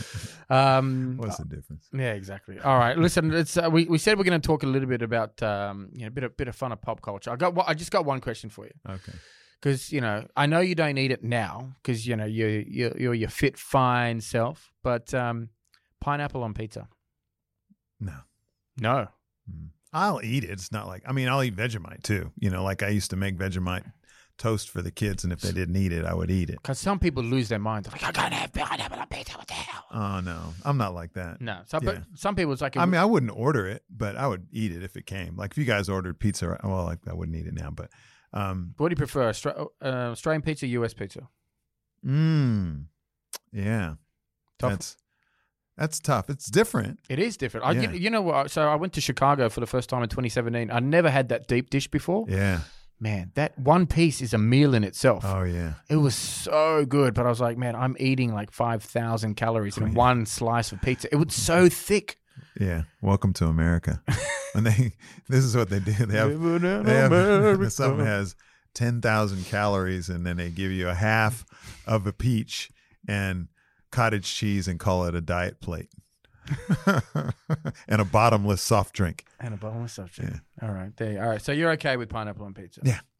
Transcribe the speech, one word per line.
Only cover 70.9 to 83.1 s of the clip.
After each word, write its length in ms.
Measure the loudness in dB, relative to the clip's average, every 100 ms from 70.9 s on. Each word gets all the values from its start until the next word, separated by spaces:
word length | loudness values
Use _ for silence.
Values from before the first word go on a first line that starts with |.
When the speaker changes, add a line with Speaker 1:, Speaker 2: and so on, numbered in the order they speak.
Speaker 2:
half 500 | 2 2 4 2 0 -10 -20 -20 -14 -2
of 180 | 0
a 80 | 0
peach 600 | 0 2 2 0 -8 -10 _ _ _ -4
and 400 | -2 -2 -4 -6 _ _ _ _
cottage 420 | 0 2 2 -2
cheese 340 | -4 0 0 -2
and 100 | -2
call 240 | 0 2 0
it 80 |
a 60 | -2
diet 400 | -2 -2 -4 -6
plate. 280 | -8 -8 -10 -18 _ _ _ _ -8 -8 -2 0 2
<laughs> 0 | 0 0 -6 -6 -8 -4 -4 -4 -10 -2
And 120 | 0
a 40 |
bottomless 580 | 2 4 6 4 2 0
soft 320 | 2 2 2
drink. 300 | 0 -2 -2 -14 _
Speaker 1:
And 140 | -10
a 20 | -10
bottomless 360 | -8 -8 -8
soft 200 | -10 -14 -10
drink. 180 | -8 -8 -12 -10
Speaker 2:
Yeah. 80 | -8
Speaker 1:
All 60 |
right. 220 | -6 -8 -8
There. 260 | -6 -4
All 60 | -2
right. 140 | -2
So 100 | -2
you're 180 | 0 2
okay 240 | 0 0 -2
with 120 | -4
pineapple 360 | -6 -8 -10
on 100 | -14
pizza? 260 | -16 -20 -2
Speaker 2:
Yeah. 160 | 0 0 -4